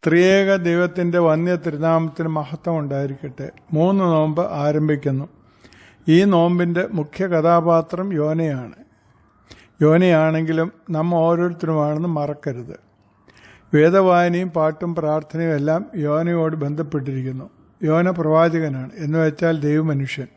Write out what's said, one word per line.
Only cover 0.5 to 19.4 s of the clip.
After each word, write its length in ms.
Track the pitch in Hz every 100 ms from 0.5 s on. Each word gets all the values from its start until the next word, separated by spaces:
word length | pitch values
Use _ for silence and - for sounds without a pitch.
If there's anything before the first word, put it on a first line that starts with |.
| 196
ദൈവത്തിൻ്റെ 640 | 170 170 180 180 175 175
വന്യ 360 | 165 156 175 180
തിരുനാമത്തിന് 720 | 156 147 160 165 160 147 160
മഹത്വം 520 | 156 143 156 - 165
ഉണ്ടായിരിക്കട്ടെ. 720 | 147 139 139 135 143 127 135 - _
മൂന്ന് 300 | 156 175 196
നോമ്പ് 380 | 185 160 156 156
ആരംഭിക്കുന്നു. 880 | 175 147 147 151 156 147 139 135 143 _ _ _ - - - _ -
ഈ 160 | 160
നോമ്പിൻ്റെ 640 | 202 180 170 175 175 170 185
മുഖ്യ 360 | 185 151 - 190
കഥാപാത്രം 880 | 170 160 170 165 165 160 175 196
യോനയാണ്. 600 | 170 151 160 160 135 120 - - _ _ _ _ _ _ - _ _
യോനയാണെങ്കിലും 920 | 151 165 185 160 156 160 160 160 165 - -
നാം 260 | 160 165 170
ഓരോരുത്തരുമാണെന്ന് 920 | 165 170 175 165 165 156 147 151 170
മറക്കരുത്. 800 | 156 147 147 - 123 117 - _ _ _ _ _ _ - - _
വേദവായനയും 760 | 151 160 185 185 175 175 175 185
പാട്ടും 460 | 165 156 160 175 165
പ്രാർത്ഥനയും 600 | 156 151 151 156 165 151
എല്ലാം 300 | 143 160 - 196
യോനയോട് 600 | 147 147 170 170 160 160
ബന്ധപ്പെട്ടിരിക്കുന്നു. 960 | 143 147 151 147 135 135 131 131 - _ _ _
യോന 260 | 156 156 180
പ്രവാചകനാണ്, 800 | 175 156 156 170 165 156 135 127 -
എന്ന് 220 | 151 160
വെച്ചാൽ 400 | 160 147